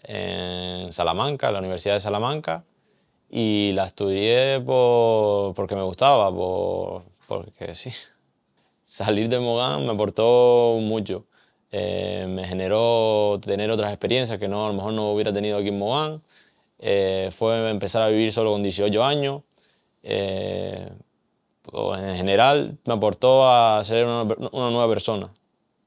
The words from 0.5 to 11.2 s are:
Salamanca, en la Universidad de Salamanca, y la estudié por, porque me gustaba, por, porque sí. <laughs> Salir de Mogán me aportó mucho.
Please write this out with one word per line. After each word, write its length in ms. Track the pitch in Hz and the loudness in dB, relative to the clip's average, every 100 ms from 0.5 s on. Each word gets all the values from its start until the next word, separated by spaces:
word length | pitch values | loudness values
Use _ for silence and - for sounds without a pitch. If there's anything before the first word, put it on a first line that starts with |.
| 90 90 90 90 | -8 -8 -8 -8
Salamanca, 540 | 85 85 85 131 139 127 | -4 -2 0 -2 -2 -4
en 40 | |
la 60 | 101 | -2
Universidad 360 | 92 92 104 | -4 -4 -2
de 60 | 101 | -2
Salamanca, 640 | 101 104 120 151 151 82 - _ _ _ _ _ _ | -2 -2 -2 -4 -6 -8 -10 _ _ _ _ _ _
y 440 | 120 110 104 104 | -4 0 2 0
la 120 | 95 | 0
estudié 760 | 95 - 101 95 104 120 135 135 | -4 -4 -2 0 2 2 2 0
por, 920 | 127 131 123 120 117 110 104 101 101 | 0 2 4 4 4 4 2 2 -2
porque 220 | 90 98 101 | -4 -4 -4
me 60 | |
gustaba, 520 | 95 95 135 135 98 | -4 2 4 6 4
por, 680 | 92 90 92 92 92 92 92 90 92 _ | 0 -2 -2 -2 -4 -6 -10 -14 _ _
porque 480 | 101 90 - 92 | -8 -8 -14 -12
sí. 160 | 87 123 - - _ _ _ | -10 -12 -14 -16 _ _ _
<laughs> 440 | _ _ _ _ | _ _ _ _
Salir 460 | - - 104 104 113 | -10 -4 0 0 0
de 100 | 123 | 0
Mogán 460 | 120 117 127 147 | 0 0 -2 -2
me 80 | 135 | -2
aportó 880 | 104 104 - 113 123 123 120 117 117 | -2 -2 2 4 6 6 6 4 2
mucho. 460 | 110 110 98 92 | 0 -2 -4 -6